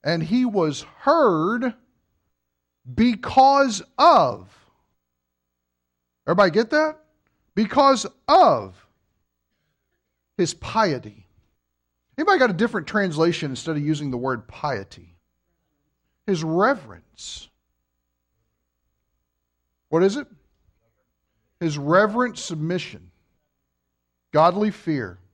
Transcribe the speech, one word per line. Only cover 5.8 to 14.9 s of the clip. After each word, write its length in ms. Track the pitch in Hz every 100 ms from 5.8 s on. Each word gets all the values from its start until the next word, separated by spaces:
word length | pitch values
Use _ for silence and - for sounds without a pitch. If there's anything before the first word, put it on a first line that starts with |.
| _ _ _ _
everybody 260 | - 170 190
get 180 | 175 226
that? 280 | 302 311 311 _ _ _ _ _
"Because 540 | - 214 285 269 262 202 _ -
of 580 | 339 277 127 95 90 _ _ _ _ _ _ _ _ _ _ _ _ _ _ _ -
his 160 | 170
piety." 760 | - - 226 208 131 107 - _ _ _ _ _ _ _ _ _ -
Anybody 220 | 359 381
got 100 | 254
a 40 |
different 340 | 170 226 196 -
translation 640 | 214 190 151 170 - 147
instead 240 | 127 165
of 80 | 151
using 260 | 147 151 147
the 80 | 123
word 300 | 131 120 -
piety? 680 | - 147 113 95